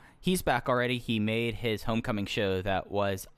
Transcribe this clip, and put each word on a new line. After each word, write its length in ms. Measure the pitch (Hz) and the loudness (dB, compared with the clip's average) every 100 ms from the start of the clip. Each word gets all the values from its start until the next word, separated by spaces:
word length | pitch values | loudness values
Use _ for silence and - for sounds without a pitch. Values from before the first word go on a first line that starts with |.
| - - | -20 -6
He's 220 | - 185 | 0 0
back 260 | - 123 - | 2 0 2
already. 300 | 123 123 123 | 2 2 0
He 200 | 117 113 | 0 2
made 360 | 107 113 117 | 2 0 0
his 280 | 110 120 104 | -2 -2 0
homecoming 440 | - 113 127 107 98 | 0 0 0 -2 -2
show 360 | - 101 92 | 0 0 0
that 300 | 92 95 - | 0 -2 0
was 340 | 101 101 95 - | 0 0 -2 -6